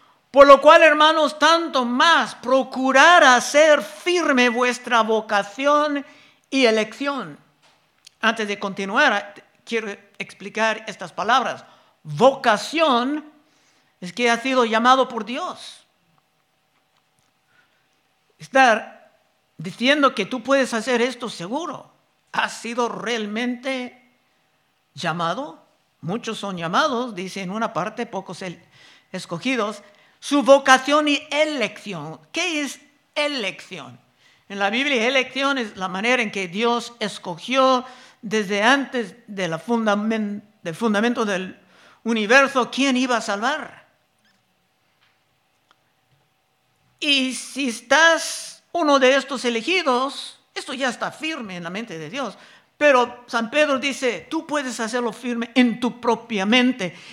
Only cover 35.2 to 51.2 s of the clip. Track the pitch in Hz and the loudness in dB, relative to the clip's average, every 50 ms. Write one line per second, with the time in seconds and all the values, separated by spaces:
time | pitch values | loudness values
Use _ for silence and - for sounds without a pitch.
35.2 | 254 254 - 262 277 277 277 262 233 208 - 190 185 190 180 190 208 240 254 254 | -2 -2 -4 -4 -2 -2 -2 -2 -4 -8 -8 -8 -8 -6 -6 -4 -2 0 0 0
36.2 | 233 208 - 202 190 175 165 202 233 233 240 240 233 - 240 - 214 202 - - | 0 -2 -4 -6 -8 -6 -4 -2 -2 0 0 -2 -4 -8 -10 -8 -8 -8 -8 -10
37.2 | - 196 170 160 - - 254 269 262 262 262 247 247 - - - - - _ _ | -12 -12 -12 -10 -8 -4 0 2 2 2 2 0 -2 -6 -14 -20 -20 -20 _ _
38.2 | - 208 220 220 208 180 208 202 208 233 277 277 262 254 - 247 220 185 180 - | -10 -6 -4 -4 -2 -2 -2 0 2 4 2 2 0 -2 -6 -6 -6 -8 -10 -20
39.2 | _ - 208 190 185 170 160 160 - 233 240 233 226 214 202 208 208 220 226 220 | _ -14 -8 -6 -6 -4 -4 -6 -4 -2 -2 0 0 0 0 0 0 -2 -2 -2
40.2 | 214 202 208 208 - _ _ _ - 170 160 - 233 226 208 202 220 240 240 269 | -4 -6 -8 -10 -14 _ _ _ -12 -10 -6 -2 -2 0 0 2 0 0 0 -2
41.2 | 226 208 196 180 185 185 - - _ _ _ _ _ _ _ _ - 226 233 220 | -4 -4 -4 -6 -6 -8 -14 -18 _ _ _ _ _ _ _ _ -6 -4 -4 -2
42.2 | 214 196 240 269 277 254 - 262 233 240 - 247 269 277 247 247 262 247 247 220 | 2 4 4 4 4 4 0 -2 -2 -2 -2 -2 0 0 0 0 0 0 -2 -2
43.2 | 220 - 202 202 220 254 302 302 - - - - - _ _ _ _ _ _ _ | -2 -4 -6 -4 -4 -4 -4 -6 -8 -14 -18 -20 -20 _ _ _ _ _ _ _
44.2 | _ _ _ _ _ _ _ _ _ _ _ _ _ _ _ _ _ _ _ _ | _ _ _ _ _ _ _ _ _ _ _ _ _ _ _ _ _ _ _ _
45.2 | _ _ _ _ _ _ _ _ _ _ _ _ _ _ _ _ _ _ _ _ | _ _ _ _ _ _ _ _ _ _ _ _ _ _ _ _ _ _ _ _
46.2 | _ _ _ _ _ _ _ _ _ _ _ _ _ _ _ - - 302 285 269 | _ _ _ _ _ _ _ _ _ _ _ _ _ _ _ -8 -2 -2 0 0
47.2 | 262 262 240 - - - - 254 285 247 220 - - - 277 302 330 330 330 302 | 0 -2 -6 -8 -12 -12 -8 -6 -6 -6 -6 -6 -4 0 2 4 6 4 4 2
48.2 | - - - - - - - - _ _ - 349 330 294 277 277 262 254 269 277 | -2 -6 -10 -12 -14 -16 -18 -20 _ _ -4 -2 0 2 4 4 4 4 4 2
49.2 | 262 - 277 233 - 247 233 226 220 285 359 370 330 285 247 240 262 277 262 - | 0 -4 -8 -6 -4 -4 -4 -4 -2 -2 -2 0 0 0 0 0 -2 -4 -6 -10
50.2 | - - - _ _ _ - 392 359 - 262 233 269 254 226 - 214 175 - - | -16 -16 -18 _ _ _ -14 -12 -10 -10 -8 -6 -4 -4 -4 -4 -8 -8 -8 -8